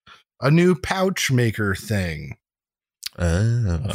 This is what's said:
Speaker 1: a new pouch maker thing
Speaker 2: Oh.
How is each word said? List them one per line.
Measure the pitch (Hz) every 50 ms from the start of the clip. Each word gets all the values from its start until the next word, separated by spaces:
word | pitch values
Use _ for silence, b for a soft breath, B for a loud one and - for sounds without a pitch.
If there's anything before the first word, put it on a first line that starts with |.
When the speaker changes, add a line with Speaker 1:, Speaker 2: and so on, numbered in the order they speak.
| _ B B B B _ _ _
Speaker 1:
a | - 139
new | 156 170 175 180 180
pouch | - - - 190 190 190 196 185 - - -
maker | 131 123 120 113 104 - 107 98 95
thing | - - - 110 98 90 85 78 73 71 67 - - _ _ _ _ _ _ _ _ _ _ _ _ - - - -
Speaker 2:
Oh. | 90 85 85 90 107 117 117 120 113 92 85 80 - - -